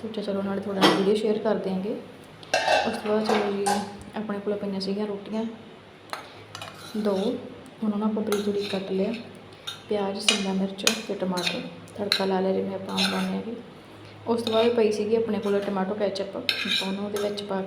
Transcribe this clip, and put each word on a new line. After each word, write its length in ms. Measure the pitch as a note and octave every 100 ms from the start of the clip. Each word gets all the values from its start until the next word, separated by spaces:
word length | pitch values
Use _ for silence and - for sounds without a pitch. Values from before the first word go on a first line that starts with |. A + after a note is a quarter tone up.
ਸੋਚਿਆ 220 | G#3+ G#3+
ਚਲੋ 180 | G3 G3
ਨਾਲੇ 200 | G3 G3
ਥੋੜ੍ਹਾ 280 | G3+ G3 F#3
ਵੀਡੀਓ 260 | F#3+ F#3+
ਸ਼ੇਅਰ 220 | G#3+ A3 A3
ਕਰ 180 | A3 F#3+
ਦਿਆਂਗੇ। 340 | F#3 F#3+ G3+
ਉਸ 1040 | - - - - - - - - - A3+
ਤੋਂ 140 | A3 G#3
ਬਾਅਦ 180 | G#3+
ਚਲੋ 260 | A3 G#3 G3+
ਜੀ 140 | G3 G3+ G3+ - - -
ਆਪਣੇ 240 | A3 G#3+ G3+
ਕੋਲ 160 | G#3
ਪਈਆਂ 240 | G3+ G3+ F#3+
ਸੀਗੀਆਂ 280 | F#3+ G3 G#3
ਰੋਟੀਆਂ 380 | G3 F#3+ G#3+ A3+ - - - - - - - - - - - - - - A3
ਦੋ, 160 | G#3 F#3+ A3 - - - - -
ਉਹਨਾਂ 140 | G#3+ G3+
ਨੂੰ 100 | G#3+
ਆਪਾਂ 160 | G#3
ਬਰੀਕ 260 | G3+ G3+ G3+
ਬਰੀਕ 200 | G3+ -
ਕੱਟ 200 | F#3+ F#3
ਲਿਆ, 220 | F#3+ G#3 A#3 - - - - - - -
ਪਿਆਜ਼, 300 | G#3 G3 G3+
ਸ਼ਿਮਲਾ 340 | - G#3 F#3+
ਮਿਰਚ 320 | F#3+ G3 - - A3 -
ਤੇ 80 |
ਟਮਾਟਰ, 460 | G3 F#3 F3+ F3 - F3 - - -
ਤੜਕਾ 280 | G3+ -
ਲਾ 140 | F#3+ F#3
ਲਿਆ 140 | F#3+
ਜਿਵੇਂ 220 | F#3+ G3
ਆਪਾਂ 200 | F#3+ G3
ਆਮ 160 | F#3+ F#3+
ਲਾਉਂਦੇ 260 | F#3+ F#3+ F#3+
ਹੈਗੇ। 180 | G#3+ A#3 - - - - - - -
ਉਸ 140 | A3+
ਤੋਂ 120 | -
ਬਾਅਦ 200 | A3 A#3+
ਪਈ 160 | A#3+ G#3
ਸੀਗੀ 240 | G#3+ G#3
ਆਪਣੇ 240 | A3+ A3+ G3
ਕੋਲ 200 | G3+ G3+
ਟਮਾਟੋ 340 | G3+ G3 F#3+
ਕੈਚਅਪ, 420 | G#3 G3+ G3 G3 -
ਆਪਾਂ 500 | - - G3 - F#3+
ਉਹਨੂੰ 180 | G3
ਉਹਦੇ 240 | G#3 G#3 G#3
ਵਿੱਚ 140 | G3+
ਪਾ 180 | G3+ F#3+